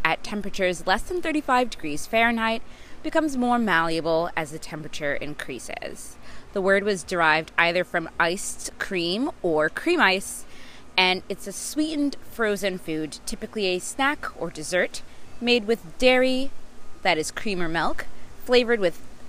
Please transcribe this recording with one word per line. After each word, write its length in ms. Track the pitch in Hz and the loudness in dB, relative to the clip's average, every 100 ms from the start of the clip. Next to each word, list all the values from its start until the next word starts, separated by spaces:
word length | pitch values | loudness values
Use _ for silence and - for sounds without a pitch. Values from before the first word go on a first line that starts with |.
| 160 | 2
at 180 | - | 2
temperatures 640 | - 208 196 190 185 180 - | -2 -4 -4 0 0 0 0
less 140 | 208 | 0
than 200 | - 359 | 0 -2
thirty-five 480 | 330 302 277 247 247 | 0 0 2 2 2
degrees 380 | - 151 147 - | -2 -4 -4 0
Fahrenheit, 540 | 226 233 233 226 226 - - - - | 2 4 2 0 -2 -6 -12 -12 -8
becomes 320 | 311 320 311 262 | -2 2 2 2
more 240 | 247 240 | 2 4
malleable 720 | 220 165 165 165 156 160 170 - | 4 4 4 2 2 2 2 -2
as 140 | 151 | -4
the 80 | 156 | -6
temperature 560 | - 156 156 - 143 135 | -8 -8 -6 -4 -2 -2
increases. 1000 | 143 147 - 123 - - - - - - - - - | -4 -6 -8 -8 -8 -10 -10 -10 -14 -14 -12 -10 -6
The 80 | 202 | 0
word 240 | 190 196 202 | 4 4 4
was 180 | 190 | -2
derived 480 | - 180 160 156 160 - | -2 2 6 4 2 2
either 260 | 170 175 | 4 4
from 260 | 175 175 160 - | 0 -2 -2 0
iced 540 | 170 190 - - - - | 2 0 -4 -8 -10 -8
cream 500 | - 185 170 196 294 - | -4 -2 0 0 -2 -2
or 280 | 180 151 156 | 0 2 2
cream 300 | - 320 349 | 0 0 4
ice, 460 | 202 190 - - - - - - - - | 6 4 -2 -10 -12 -14 -14 -14 -4 2
and 260 | 185 185 - | 4 2 -4
it's 200 | 196 196 | -8 -8
a 40 | |
sweetened 640 | 185 - 285 311 302 285 - - | -10 -6 -2 0 2 0 -2 -8
frozen 460 | - 220 202 196 185 | -2 0 2 0 -2
food, 420 | - 156 156 - - | -4 -4 -4 -6 -8
typically 400 | 220 214 220 190 | -6 -6 -2 0
a 140 | 180 | 0
snack 480 | - - 269 302 - - | -2 -2 0 0 -6 -6
or 80 | 165 | -8
dessert, 520 | 151 151 180 233 - - - - - | -8 -2 0 0 -2 -10 -10 -10 -4
made 260 | 240 240 202 | 2 2 4
with 300 | 226 160 - | -2 -2 2
dairy, 540 | 254 254 262 262 269 - - - - - | 6 6 4 4 2 0 -6 -8 -6 -2
that 160 | 190 160 | 0 0
is 120 | 151 | 0
cream 320 | - 220 185 | -4 -2 0
or 60 | 170 | 0
milk, 380 | 165 156 - - - - - - | 2 2 2 0 -2 -4 -6 4
flavored 340 | 247 233 233 | 4 6 4
with 220 | 180 - - - | 2 0 -8 -10